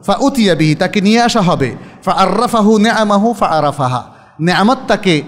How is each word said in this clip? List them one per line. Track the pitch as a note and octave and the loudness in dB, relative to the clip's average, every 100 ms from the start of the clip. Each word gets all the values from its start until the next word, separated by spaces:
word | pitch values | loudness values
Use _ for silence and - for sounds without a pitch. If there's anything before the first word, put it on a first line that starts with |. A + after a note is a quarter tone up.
| - | -2
ফা | G3 | 0
উতিয়া | C4+ C#4 G#3 | 0 2 0
বিহি, | E3 D#3 | 2 0
তাকে | D3+ F#3 G#3 | 0 0 0
নিয়ে | G3 A3+ | 2 2
আসা | A#3 A#3 | 2 0
হবে। | F3+ D#3+ C3 - - - | 0 0 -2 -6 -18 -10
ফা | - | -4
আররাফাহু | E3+ F#3+ G3+ A#3+ A#3 G#3 A3 | 0 0 0 0 2 2 4
নিআমাহু | A3 G#3+ G#3+ G3+ A3+ | 2 0 0 0 0
ফা | A3+ G3 | -2 -2
আরাফাহা, | D#3+ D3 C#3+ B2+ B2+ - - - - | 0 -2 -2 -4 -4 -8 -20 -20 -4
নেয়ামত | E3 E3+ G3+ B3 - | -2 2 0 0 -2
তাকে | G3+ F#3+ D3+ | -2 0 -2